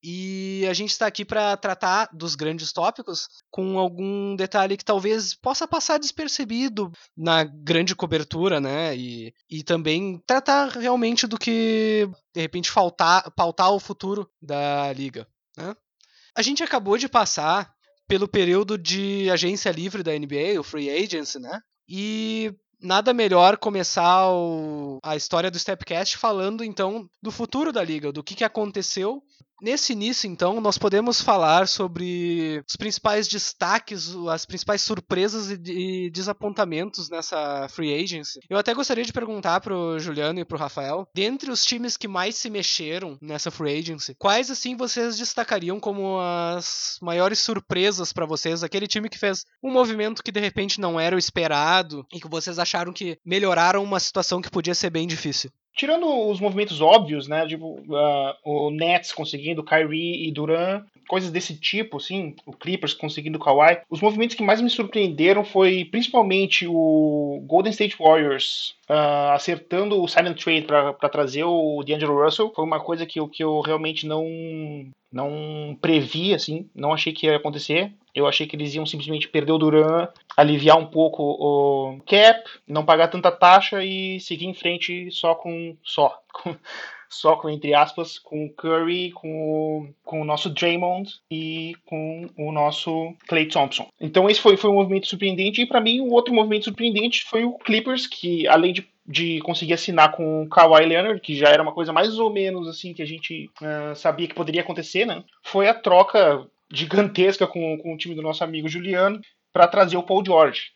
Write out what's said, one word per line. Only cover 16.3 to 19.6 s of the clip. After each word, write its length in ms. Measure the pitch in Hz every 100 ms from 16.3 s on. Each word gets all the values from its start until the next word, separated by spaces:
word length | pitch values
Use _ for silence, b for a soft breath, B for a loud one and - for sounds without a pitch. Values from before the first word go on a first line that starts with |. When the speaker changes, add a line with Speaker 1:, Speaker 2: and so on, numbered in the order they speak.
| -
Speaker 1:
A 60 |
gente 220 | 226 285
acabou 340 | 339 247 196 214
de 100 | 269
passar 640 | 240 196 - 151 185 196 _ _ _ _
pelo 200 | 190 196
período 500 | 208 180 185 202 208
de 500 | 165 190 196 196 190
agência 400 | 175 175 196